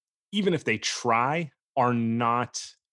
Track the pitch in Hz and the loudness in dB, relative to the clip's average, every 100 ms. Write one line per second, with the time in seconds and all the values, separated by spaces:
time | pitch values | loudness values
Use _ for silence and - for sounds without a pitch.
0 | _ _ _ 202 196 165 - 110 - - | _ _ _ -2 0 0 0 -2 -2 -4
1 | 123 113 127 160 156 _ _ - 123 120 | 0 2 2 -2 -4 _ _ 0 2 2
2 | 113 117 117 120 120 - - - _ | 0 0 2 0 -2 -6 -14 -18 _